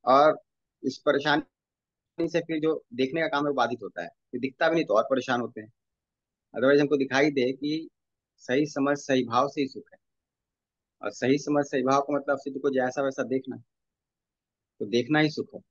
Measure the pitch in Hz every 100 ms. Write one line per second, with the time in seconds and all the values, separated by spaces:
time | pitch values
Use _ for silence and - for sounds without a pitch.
0 | - 135 151 - _ _ _ _ 135 -
1 | - 143 147 151 - _ _ _ _ _
2 | _ - 165 165 165 160 156 147 _ 120
3 | 131 131 156 143 147 135 117 120 95 -
4 | 85 _ _ 123 131 - 165 165 127 104
5 | 113 127 123 120 117 110 107 _ _ _
6 | _ _ _ _ _ 104 127 143 147 147
7 | 135 131 151 139 123 131 143 160 160 _
8 | _ _ _ _ - 131 151 143 139 143
9 | - 131 117 117 143 151 135 - - -
10 | _ _ _ _ _ _ _ _ _ _
11 | 104 - 123 139 147 147 143 139 127 139
12 | 143 143 139 139 143 135 143 127 127 143
13 | 139 135 117 131 131 117 _ _ _ _
14 | _ _ _ _ _ _ _ _ 104 117
15 | 123 151 151 151 - 101 _